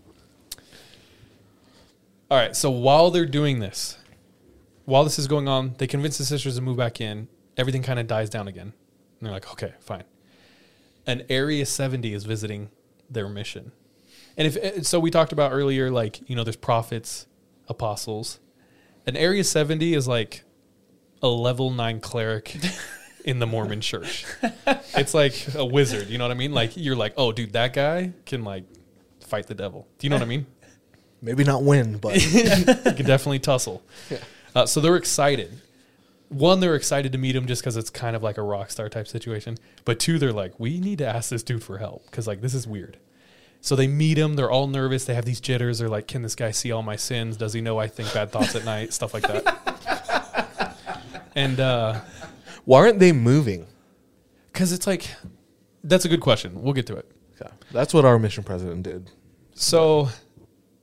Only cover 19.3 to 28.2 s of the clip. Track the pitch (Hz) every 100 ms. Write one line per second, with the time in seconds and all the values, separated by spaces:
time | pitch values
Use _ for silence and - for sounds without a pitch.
19.3 | 202 - 160 147 160 170 151 131 120 104
20.3 | - _ _ _ _ _ _ _ _ 131
21.3 | 120 123 123 131 123 113 113 - 120 110
22.3 | 110 - 151 175 - - - - - -
23.3 | 127 117 113 107 107 - - - - -
24.3 | - 226 - - 269 - 190 214 160 139
25.3 | - - 147 127 139 131 107 101 120 123
26.3 | 123 135 139 117 180 151 127 107 143 123
27.3 | 110 113 113 123 135 143 170 180 175